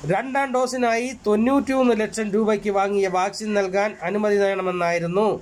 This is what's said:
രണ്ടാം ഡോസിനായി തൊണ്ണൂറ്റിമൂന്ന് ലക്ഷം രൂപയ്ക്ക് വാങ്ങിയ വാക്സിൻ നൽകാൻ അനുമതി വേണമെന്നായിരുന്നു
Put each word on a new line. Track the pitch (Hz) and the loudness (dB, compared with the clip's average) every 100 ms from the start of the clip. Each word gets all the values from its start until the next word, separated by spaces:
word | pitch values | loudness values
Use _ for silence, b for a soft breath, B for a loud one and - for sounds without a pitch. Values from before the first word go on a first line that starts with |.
| 147 | 0
രണ്ടാം | 190 254 269 277 | -2 0 -2 0
ഡോസിനായി | 254 254 254 240 226 247 247 214 | 0 -2 0 0 0 -2 -4 0
തൊണ്ണൂറ്റിമൂന്ന് | 214 233 277 - 262 254 214 | 2 4 2 2 2 2 2
ലക്ഷം | 214 220 214 | -2 -4 -2
രൂപയ്ക്ക് | 202 214 208 208 196 | 0 2 0 0 0
വാങ്ങിയ | 196 202 190 | 0 0 0
വാക്സിൻ | 185 196 196 214 208 | 0 -2 -4 -2 0
നൽകാൻ | 190 190 214 - 170 | 0 0 -2 -4 -4
അനുമതി | 208 214 202 | 0 2 2
വേണമെന്നായിരുന്നു | 196 196 185 180 170 170 170 185 214 170 | 2 0 -2 -2 0 0 0 0 0 -2